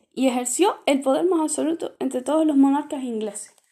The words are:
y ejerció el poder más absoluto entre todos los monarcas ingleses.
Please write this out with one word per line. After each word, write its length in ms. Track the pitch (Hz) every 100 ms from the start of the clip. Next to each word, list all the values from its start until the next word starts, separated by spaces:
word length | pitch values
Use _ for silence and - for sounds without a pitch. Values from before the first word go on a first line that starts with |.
| _
y 140 | - 262
ejerció 480 | 247 247 - 392 - -
el 140 | 277
poder 260 | 269 285 349
más 140 | 339
absoluto 560 | 311 269 285 339 - -
entre 220 | 269 254
todos 240 | 262 311 311
los 120 | 277
monarcas 440 | 277 277 294 285
ingleses. 540 | 254 220 208 208 - _ _